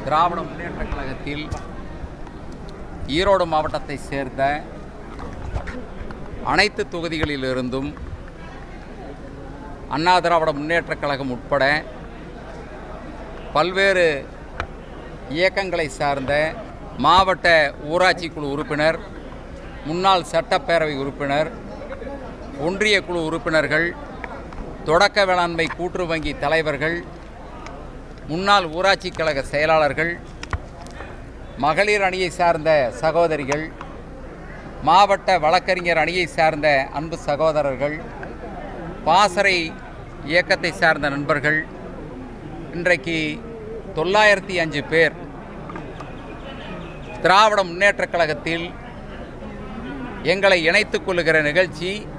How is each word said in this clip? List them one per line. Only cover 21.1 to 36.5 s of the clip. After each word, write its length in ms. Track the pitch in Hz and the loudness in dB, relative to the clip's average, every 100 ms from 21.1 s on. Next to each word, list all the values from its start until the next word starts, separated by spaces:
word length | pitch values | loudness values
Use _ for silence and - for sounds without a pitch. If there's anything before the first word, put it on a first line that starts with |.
| 135 143 139 160 - 107 - - - 147 277 - - - 139 | -4 0 0 0 -4 -12 -12 -12 -10 -10 -10 -12 -14 -12 -4
ஒன்றிய 440 | 151 190 214 202 | -4 0 4 4
குழு 200 | - 175 | 2 -2
உறுப்பினர்கள், 720 | 160 165 175 160 143 156 170 170 - - - - - - - - - | -2 -2 0 2 2 2 0 -4 -12 -12 -12 -12 -12 -12 -12 -10 2
தொடக்க 400 | 160 202 208 190 | 6 6 4 4
வேளாண்மை 400 | 180 175 165 160 | 4 2 2 -2
கூட்டுறவு 440 | - 175 185 175 | -2 -4 -2 -2
வங்கி 280 | 165 151 143 | -2 -2 -2
தலைவர்கள், 680 | 143 160 156 143 156 170 - - - - - - - - - - - - - | 2 2 2 0 -2 -2 -6 -14 -16 -16 -14 -14 -14 -12 -14 -14 -14 -14 -6
முன்னாள் 380 | 156 196 202 175 | -2 4 4 4
ஊராட்சி 440 | 160 190 196 180 | 0 2 2 0
கழக 320 | 156 160 139 | -2 0 0
செயலாளர்கள், 800 | 127 147 156 160 147 135 165 170 - - - - - - - - - - - - - - | 0 2 6 6 6 2 -2 -2 -10 -14 -6 -6 -8 -14 -14 -12 -12 -14 -14 -14 -14 -2
மகளிர் 440 | 135 156 208 208 | 0 4 4 4
அணியை 280 | 190 185 185 | 2 2 -2
சார்ந்த 600 | - 175 165 156 156 123 | 2 4 4 4 4 4
சகோதரிகள், 800 | 110 156 156 170 151 135 147 156 - - - - - - - - - - - | 2 2 4 4 2 0 -2 -4 -10 -14 -14 -14 -14 -14 -14 -14 -14 -14 -4
மாவட்ட 560 | 147 175 202 196 - 185 | 6 8 8 6 4 4
வழக்கறிஞர் 580 | 151 175 175 185 175 160 | 6 4 4 0 4 4
அணியை 280 | 156 180 170 | 4 2 0
சார்ந்த 600 | - 160 | 4 2